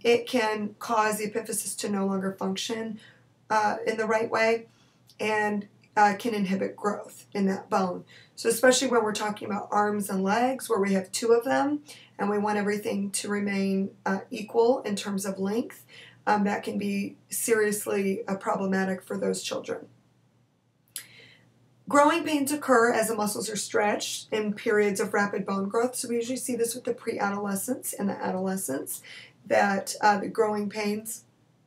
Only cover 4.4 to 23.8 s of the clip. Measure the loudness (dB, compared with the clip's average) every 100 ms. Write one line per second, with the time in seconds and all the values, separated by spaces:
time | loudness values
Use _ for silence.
4.4 | 4 2 -2 _ _ _ _ -6 -2 2
5.4 | 2 0 -6 _ _ 4 4 4 -2 0
6.4 | 0 0 -2 -4 -4 -4 -8 -18 -8 0
7.4 | 0 0 0 0 0 -4 -12 -20 -20 -4
8.4 | 0 4 6 6 4 2 2 0 -4 -4
9.4 | -4 -6 0 2 2 0 -2 0 2 2
10.4 | 2 0 -2 0 2 2 0 -2 4 4
11.4 | 4 2 2 -2 -6 -20 -16 -4 -2 0
12.4 | 0 0 0 -2 -2 -4 -2 -4 -4 -2
13.4 | -2 0 0 0 -2 -4 -2 -2 -4 -10
14.4 | -2 4 4 4 0 -4 -4 -4 -4 -4
15.4 | -2 -2 -4 -10 -20 -20 -20 -6 0 2
16.4 | 2 0 -4 -4 -2 -4 -6 -10 -10 -4
17.4 | 2 4 4 0 0 0 0 -2 -4 -4
18.4 | -2 -2 0 0 0 -4 -6 -4 -2 -2
19.4 | -4 -6 -6 -8 -10 _ _ _ _ _
20.4 | _ _ _ _ _ -16 -16 -20 -20 -20
21.4 | _ _ _ _ 2 6 6 4 0 0
22.4 | 0 -2 4 6 6 2 0 0 -2 -2
23.4 | -4 -6 -2 0